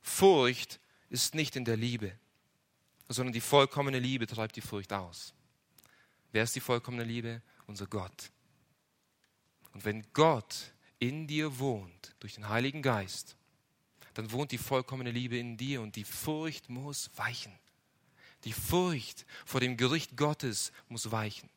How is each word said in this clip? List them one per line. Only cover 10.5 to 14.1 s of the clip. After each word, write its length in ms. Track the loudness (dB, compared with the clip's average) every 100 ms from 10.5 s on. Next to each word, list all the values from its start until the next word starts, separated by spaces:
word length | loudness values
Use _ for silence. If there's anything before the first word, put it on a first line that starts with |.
| -12 -12 _ _ _
in 280 | -4 -4 -4
dir 320 | -2 -2 -2
wohnt, 580 | -2 -2 -6 -18 -20 _
durch 160 | -16 -12
den 120 | -2
Heiligen 320 | 0 0 0
Geist, 560 | 2 2 -2 -10 -12 -18 _ _ _ _ _ _ -16